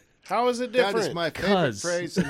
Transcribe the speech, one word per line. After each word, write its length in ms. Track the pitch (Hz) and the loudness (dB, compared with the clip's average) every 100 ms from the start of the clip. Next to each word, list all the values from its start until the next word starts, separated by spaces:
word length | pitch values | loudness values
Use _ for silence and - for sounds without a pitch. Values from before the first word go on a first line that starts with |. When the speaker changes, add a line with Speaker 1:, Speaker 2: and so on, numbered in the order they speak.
| _ _ - | _ _ -4
Speaker 1:
How 220 | 202 247 | 0 0
is 100 | 240 | 0
it 120 | 247 | 0
Speaker 2:
That 120 | 247 202 | 2 2
Speaker 1:
different? 140 | 220 170 | 2 -2
Speaker 2:
is 80 | 170 | -2
my 160 | 165 | -4
favorite 160 | - 180 | -2 2
Speaker 3:
'Cause 300 | 196 147 101 | 4 2 0
Speaker 2:
phrase 360 | 170 175 175 | -2 -2 -2
in 100 | 190 | -2